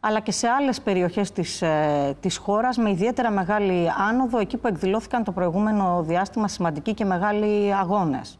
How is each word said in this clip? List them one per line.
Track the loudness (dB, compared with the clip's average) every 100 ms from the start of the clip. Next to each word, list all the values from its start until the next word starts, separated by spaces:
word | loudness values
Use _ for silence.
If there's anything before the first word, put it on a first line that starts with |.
αλλά | 0 -2
και | -2
σε | -2 0
άλλες | 2 0 0
περιοχές | 0 0 0 0 -2
της, | -2 -6 -2
ε, | 0 2 2 2 0 -2
της | -4 -4
χώρας, | -2 0 2 2
με | 0
ιδιαίτερα | 2 0 0 0
μεγάλη | 0 0 2 2 2 2 0 0
άνοδο, | 2 0 0
εκεί | -2 -2
που | -2
εκδηλώθηκαν | 0 0 0 -2 -4
το | -2
προηγούμενο | -2 0 2 2 2 2 0
διάστημα | 0 0 0 -2 -4
σημαντικοί | 0 -2 -2 -4
και | -2
μεγάλοι | 0 0 0 0 2 2 2
αγώνες. | 0 0 0 0 -2 -6